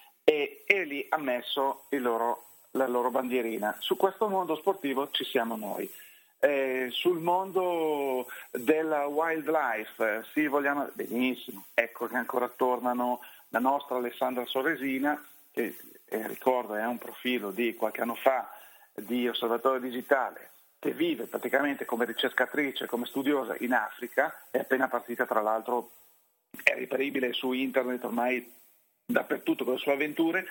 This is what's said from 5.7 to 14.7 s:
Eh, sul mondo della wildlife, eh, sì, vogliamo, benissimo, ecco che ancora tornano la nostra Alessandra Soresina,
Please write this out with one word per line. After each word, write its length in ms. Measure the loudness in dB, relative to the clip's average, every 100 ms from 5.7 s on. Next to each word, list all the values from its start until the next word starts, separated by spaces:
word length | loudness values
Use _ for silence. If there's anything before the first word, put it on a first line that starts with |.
| -6 -6 -10 -20 -20 _ 2
Eh, 480 | 2 4 0 0 -2
sul 280 | 0 0 2
mondo 1080 | 2 2 2 0 2 2 0 0 0 0 -4 -12 -8
della 540 | -2 2 2 4 0 0
wildlife, 1120 | 0 0 0 0 2 2 -2 -4 -2 0 0
eh, 60 | -2
sì, 160 | 0 2
vogliamo, 420 | 2 2 0 -2
benissimo, 720 | -4 -4 0 0 0 -8 -14 -2
ecco 340 | -2 -2 -4 -4
che 80 | -2
ancora 320 | 0 0 -2
tornano 720 | 2 2 2 0 0 0 -2 -8 -20 -4
la 100 | 0
nostra 380 | 2 2 0 -2
Alessandra 480 | -2 -2 -2 -2 -2
Soresina, 800 | 0 0